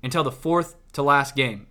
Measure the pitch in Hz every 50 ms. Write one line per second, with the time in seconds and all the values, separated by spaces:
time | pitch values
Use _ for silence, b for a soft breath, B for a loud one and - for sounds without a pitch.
0 | - 127 135 170 151 131 120 - - 160 165 175 165 165 - - _ _ - -
1 | 143 143 143 143 139 - - 135 131 123 107 101 - -